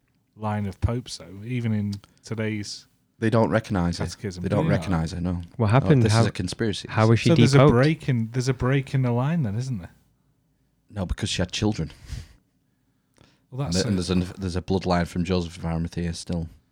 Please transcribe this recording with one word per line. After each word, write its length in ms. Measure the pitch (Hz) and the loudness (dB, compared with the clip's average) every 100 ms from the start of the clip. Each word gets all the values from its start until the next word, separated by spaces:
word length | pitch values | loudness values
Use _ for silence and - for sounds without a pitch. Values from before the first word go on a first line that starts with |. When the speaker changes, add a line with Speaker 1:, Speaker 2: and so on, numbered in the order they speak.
| _ _ _ - | _ _ _ -10
Speaker 1:
line 300 | 107 107 101 | -4 -4 -4
of 140 | 92 | -4
popes, 360 | - 120 - - | -2 -2 -8 -14
though, 260 | 85 98 107 | -16 -14 -6
even 280 | 123 117 | -4 0
in 200 | 107 104 101 - _ | 0 -2 -6 -12 _
today's 640 | - 110 110 107 101 - - _ _ _ | -10 -6 -4 -4 -8 -14 -18 _ _ _
Speaker 2:
They 100 | 110 | 2
don't 200 | 113 107 | 4 4
recognise 480 | 98 - 98 87 85 | 2 0 0 0 -2
her. 80 | 82 | -6
Speaker 1:
catechism, 380 | - 104 87 | -6 -10 -6
Speaker 2:
They 60 | 90 | -2
don't 140 | - 82 | 0 2
Speaker 1:
do 40 | |
they 60 | 90 | 0
not? 40 | |
Speaker 2:
recognise 320 | 87 87 80 | 0 -2 -2
her, 100 | 87 | -4
no. 120 | 87 90 87 - | -4 -4 -6 -2
Speaker 3:
What 100 | 110 | 2
Speaker 2:
No, 40 | |
Speaker 3:
happened? 320 | 127 - 143 | 4 6 4
Speaker 2:
this 100 | 110 | 6
Speaker 3:
How, 80 | 113 | 4
Speaker 2:
is 60 | 110 | 2
a 40 | |
conspiracy. 560 | - 92 - 113 95 - | 0 -6 -4 -4 -4 -4
Speaker 3:
how 180 | - 110 | 2 4
was 120 | 113 | 6
she 100 | - | 6
Speaker 1:
So 60 | 165 | 6
there's 180 | - 135 | 6 8
a 40 | |
Speaker 3:
depoped? 120 | 143 | 8
Speaker 1:
break 360 | 120 143 160 - | 6 4 2 -2
in, 200 | 123 110 | -2 -2
there's 160 | 123 127 | -2 -2
a 60 | |
break 400 | 127 123 139 131 | 0 0 0 0
in 80 | 139 | 0
the 100 | 127 | 0
line 320 | 120 131 175 | 0 0 0
then, 120 | 120 107 | -2 -2
isn't 240 | 131 113 | -4 -8
there? 120 | 82 _ _ _ _ _ _ _ _ _ _ | -10 _ _ _ _ _ _ _ _ _ _
Speaker 2:
No, 160 | 101 90 | -8 -6
because 240 | - 104 | -4 -4
she 120 | - | -2
had 100 | 87 | -4
children. 400 | - 107 107 80 - - - - _ _ _ _ _ _ _ _ _ _ _ _ | -2 -2 -2 -6 -10 -14 -14 -14 _ _ _ _ _ _ _ _ _ _ _ _
Speaker 1:
Well, 140 | 127 143 | -8 -2
that's 120 | 180 | 0
Speaker 2:
And, 80 | 117 | 0
Speaker 1:
a 20 | |
Speaker 2:
and 80 | 95 | 0
there's, 120 | 87 | 0
an, 160 | 92 90 95 | 0 -2 -6
there's 180 | 95 87 | -6 -6
a 60 | |
bloodline 460 | - 95 90 87 85 | -2 -2 0 0 0
from 160 | 90 | -4
Joseph 340 | 85 90 85 85 | -2 -2 -2 -6
of 80 | 82 | -6
Arimathea 480 | 82 82 - 87 | -4 -4 -4 -6
still. 340 | 82 - 87 82 - _ | -6 -6 -6 -6 -12 _